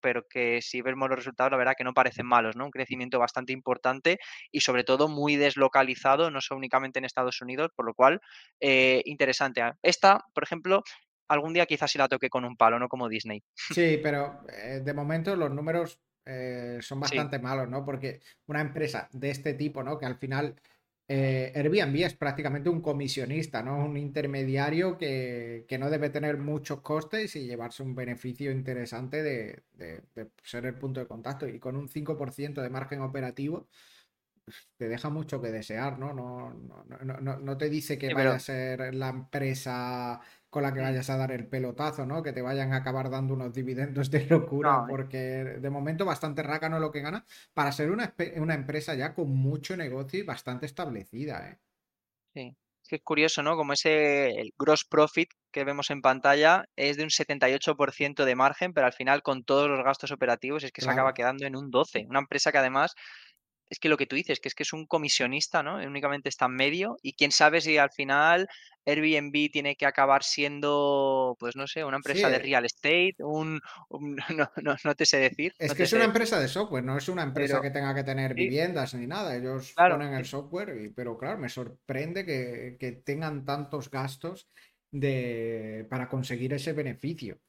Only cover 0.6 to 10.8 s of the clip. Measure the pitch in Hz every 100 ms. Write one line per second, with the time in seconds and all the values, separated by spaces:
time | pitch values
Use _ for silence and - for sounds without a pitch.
0.6 | - 127 123 131 131 131 127 123 127 135
1.6 | 127 131 127 127 127 - 123 123 110 110
2.6 | 143 135 131 131 123 123 120 - 127 131
3.6 | 131 123 127 135 165 180 - - - 147
4.6 | - 123 123 131 156 147 147 147 143 135
5.6 | 135 135 131 123 139 139 165 139 - 135
6.6 | 131 135 135 131 131 - 127 - 123 127
7.6 | 160 - 117 110 131 160 - - - _
8.6 | 139 131 131 131 - 147 135 127 139 123
9.6 | 117 139 175 175 196 202 - - - 170
10.6 | 175 196